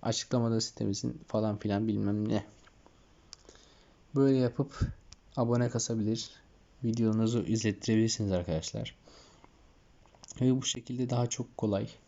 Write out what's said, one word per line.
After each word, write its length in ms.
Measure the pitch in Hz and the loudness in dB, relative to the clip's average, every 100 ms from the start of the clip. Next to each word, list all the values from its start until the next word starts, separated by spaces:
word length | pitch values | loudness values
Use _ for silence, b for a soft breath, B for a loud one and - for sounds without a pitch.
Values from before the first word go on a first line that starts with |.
Açıklamada 600 | - 117 - 127 117 113 | -2 -4 0 0 2 0
sitemizin 600 | 110 - 110 101 123 123 - | -2 -4 -4 -2 -4 -6 -4
falan 320 | 110 107 107 | -2 0 -2
filan 280 | 104 101 110 | -2 0 0
bilmem 420 | 104 101 104 107 | 0 0 0 0
ne. 160 | 110 - - - - - - - - - - B B B B B B _ 143 | -2 -4 -18 -20 -20 -20 -20 -20 -20 -20 -20 B B B B B B _ 2
Böyle 220 | 139 135 | 4 6
yapıp 420 | 123 - 135 - - - - - - - | 2 0 -4 -2 -6 -6 -18 -20 -12 -2
abone 340 | 117 120 120 | 2 2 2
kasabilir, 640 | 120 - 113 104 113 - - - - _ - | 0 -2 -2 0 -2 -6 -14 -20 -20 _ -6
videonuzu 600 | 120 113 113 110 113 117 | -2 2 2 4 2 0
izlettirebilirsiniz 880 | 95 110 107 98 - 110 113 - 104 | 0 0 0 -2 2 2 2 0 0
arkadaşlar. 640 | 92 87 80 - 110 113 - B B B B B - - - - - - - - - | 0 0 -2 -2 -8 -8 -12 B B B B B -20 -20 -20 -20 -20 -20 -20 -20 0
Ve 140 | 131 131 | 2 2
bu 80 | |
şekilde 460 | 127 127 - 123 123 | 0 -6 -6 -4 -2
daha 180 | 123 120 | 0 0
çok 300 | - 123 - | -2 -10 -4
kolay. 320 | 113 98 110 - | 0 0 -2 -10